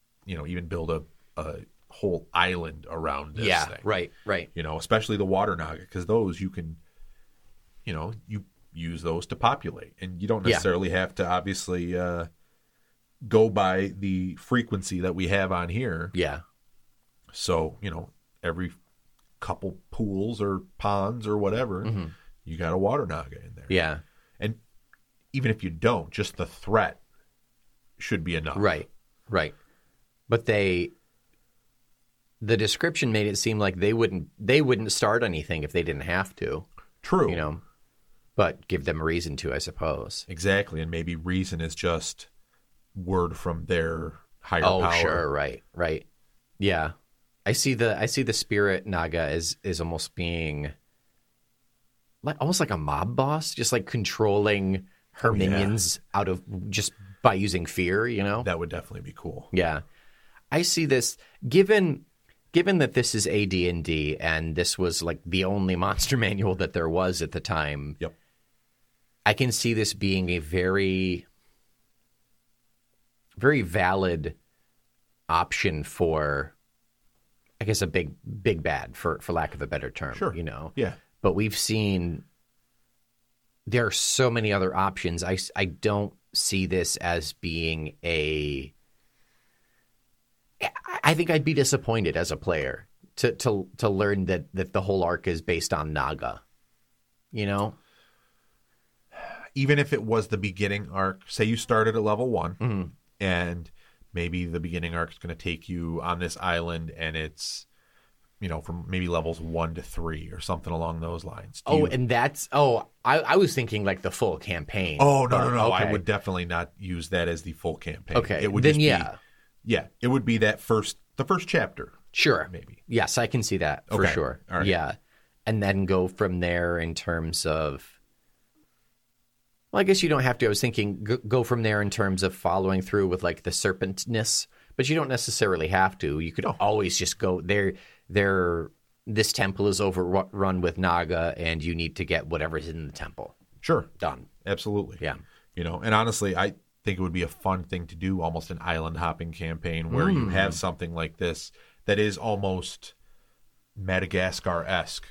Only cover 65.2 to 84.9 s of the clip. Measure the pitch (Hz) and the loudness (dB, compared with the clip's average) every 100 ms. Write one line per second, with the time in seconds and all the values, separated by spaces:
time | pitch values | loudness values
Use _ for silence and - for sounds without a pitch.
65.2 | 87 92 92 101 95 90 95 101 - 135 | -2 0 2 2 2 2 2 0 0 2
66.2 | 104 101 98 92 90 87 82 85 92 87 | 2 2 0 0 0 0 0 2 2 0
67.2 | 82 - - 85 73 73 71 73 80 - | -4 -4 -2 -2 -2 -4 -8 -8 -10 -10
68.2 | _ _ _ _ _ _ _ _ _ _ | _ _ _ _ _ _ _ _ _ _
69.2 | 104 104 127 113 120 110 107 - 101 95 | 2 4 2 2 0 2 0 0 2 2
70.2 | 90 87 76 90 90 98 95 92 92 87 | 2 -2 0 0 2 4 2 2 2 -2
71.2 | - _ _ _ _ _ _ _ _ _ | -6 _ _ _ _ _ _ _ _ _
72.2 | _ _ _ _ _ _ _ _ _ _ | _ _ _ _ _ _ _ _ _ _
73.2 | _ - 123 147 90 92 90 98 92 85 | _ 2 4 6 4 2 4 4 2 2
74.2 | 76 - _ _ _ _ _ _ _ _ | -2 -8 _ _ _ _ _ _ _ _
75.2 | - 82 90 - 98 78 71 - 85 80 | 0 2 2 0 0 -2 -4 0 2 2
76.2 | 73 71 71 - _ _ _ _ _ _ | 0 -2 -4 -12 _ _ _ _ _ _
77.2 | _ _ _ - 104 104 92 92 76 - | _ _ _ -6 -2 0 2 0 -2 -6
78.2 | - 107 104 87 80 71 - - 85 78 | -10 -2 0 0 0 -2 -4 -4 -2 -2
79.2 | - 85 76 - 76 76 65 - 69 - | -2 -2 -2 -4 -6 -4 -6 -8 -8 -4
80.2 | 180 85 82 58 80 - 104 - _ _ | -4 -2 -6 -8 -8 -4 -4 -4 _ _
81.2 | 98 90 110 - - 110 104 95 87 78 | 0 2 0 0 0 2 2 2 0 -4
82.2 | - _ _ _ _ _ _ _ _ _ | -10 _ _ _ _ _ _ _ _ _
83.2 | _ _ _ _ - 123 110 - - - | _ _ _ _ -2 0 2 2 2 4
84.2 | 127 117 107 101 92 92 98 | 4 4 2 2 2 2 0